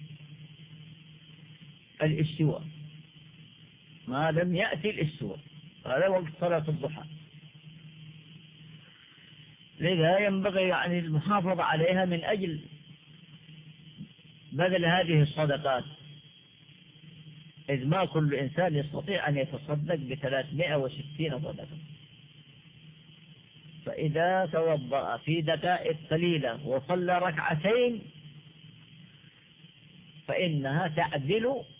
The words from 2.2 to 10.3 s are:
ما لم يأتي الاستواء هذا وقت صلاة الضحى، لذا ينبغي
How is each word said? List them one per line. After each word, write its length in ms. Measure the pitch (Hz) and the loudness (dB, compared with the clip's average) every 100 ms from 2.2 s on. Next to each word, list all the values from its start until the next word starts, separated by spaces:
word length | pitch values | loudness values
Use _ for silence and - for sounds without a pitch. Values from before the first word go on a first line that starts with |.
| 156 - 151 - - - - - - - - - - - - - - - - | 0 2 2 0 -6 -14 -16 -18 -20 -20 -20 -20 -20 -20 -20 -20 -20 -18 -6
ما 240 | 131 160 | 0 2
لم 240 | 160 180 170 | 2 2 2
يأتي 340 | 220 - 202 | 0 0 -2
الاستواء 500 | 190 151 - 107 92 - - - - 117 | 0 -2 -2 -8 -8 -14 -20 -20 -14 -2
هذا 220 | 131 190 | 2 4
وقت 240 | 185 160 156 | 2 0 -2
صلاة 240 | 175 165 156 | 0 2 0
الضحى، 360 | 151 - - - - - - - - - - - - - - - - - - - - - - - - - - - - - - | -2 -4 -6 -12 -16 -20 -20 -20 -20 -20 -20 -20 -20 -20 -20 -20 -20 -20 -20 -20 -20 -20 -20 -20 -20 -20 -20 -20 -20 -20 -2
لذا 400 | 156 185 160 190 | 2 4 6 6
ينبغي 480 | 208 | 4